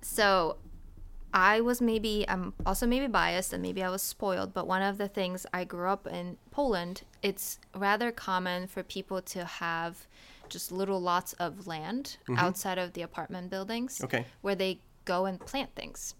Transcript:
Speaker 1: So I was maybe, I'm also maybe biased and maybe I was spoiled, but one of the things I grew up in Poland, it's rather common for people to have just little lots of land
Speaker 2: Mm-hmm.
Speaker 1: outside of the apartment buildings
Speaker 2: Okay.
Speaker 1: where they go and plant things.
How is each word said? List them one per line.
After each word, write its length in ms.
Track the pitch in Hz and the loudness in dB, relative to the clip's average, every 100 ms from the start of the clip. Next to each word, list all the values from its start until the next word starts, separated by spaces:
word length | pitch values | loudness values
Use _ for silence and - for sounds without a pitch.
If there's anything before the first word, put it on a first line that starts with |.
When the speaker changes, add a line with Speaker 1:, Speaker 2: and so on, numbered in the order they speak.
Speaker 1:
So 560 | - - 208 190 165 - - - - - - - - | -4 4 6 6 4 0 -8 -14 -14 -14 -14 -12 0
I 280 | 190 190 214 | 6 8 8
was 200 | 233 247 | 4 4
maybe, 440 | 240 220 220 208 202 | 4 4 2 0 0
I'm 260 | 185 180 - - | 0 -2 -2 0
also 220 | 190 240 | 2 4
maybe 200 | 247 269 | 4 4
biased 460 | 196 165 175 185 | 4 4 2 0
and 80 | 180 | -2
maybe 220 | 180 185 | -2 -2
I 60 | 185 | -2
was 120 | 185 | -2
spoiled, 520 | - - 208 185 190 | -4 -2 0 0 0
but 140 | 190 170 | -2 0
one 140 | 185 | 2
of 160 | 196 202 | 2 0
the 100 | 202 | -4
things 380 | 202 185 185 - | -2 -2 -2 -4
I 100 | 180 | -4
grew 240 | 180 175 180 | -4 -2 0
up 180 | 196 - | 0 -2
in 300 | 175 180 175 - | -6 -8 -10 -10
Poland, 540 | - 285 196 175 185 - - | 0 2 2 0 -6 -12 -4
it's 380 | 202 196 - - - 190 | -2 -2 -4 -8 -12 0
rather 360 | 196 208 233 | 2 4 2
common 560 | 226 - 185 180 180 185 | -2 0 0 0 -2 -4
for 160 | - | -8
people 380 | 180 - 185 190 | -6 -8 -4 -4
to 220 | 185 190 175 | -4 -6 -6
have 600 | - 170 165 165 170 - - - - - | -4 -2 -2 -4 -6 -18 -20 -20 -20 -14
just 220 | 170 - | -10 -6
little 280 | 185 196 196 | -2 0 2
lots 340 | 180 175 180 | 4 2 0
of 340 | - 175 170 185 | -4 -4 -4 -8
land 500 | 160 156 240 277 - | -8 -4 -4 -6 -12
Speaker 2:
Mm-hmm. 140 | - 127 | -2 4
Speaker 1:
outside 380 | 180 190 196 185 | 4 2 -2 -2
of 160 | 180 | -2
the 100 | 175 | -4
apartment 460 | 170 - 165 180 180 | -8 -6 -8 -8 -6
buildings 520 | 190 196 226 254 - | -6 -4 -4 -4 -6
Speaker 2:
Okay. 220 | 127 123 120 - | -2 -2 -2 -6
Speaker 1:
where 140 | - 98 | -2 0
they 240 | 92 - - - - | 0 -2 -10 -18 -2
go 200 | 180 190 | 0 0
and 140 | 185 | -2
plant 340 | - 269 - - | -6 -4 -6 -8
things. 400 | - - - - | -12 -10 -12 -12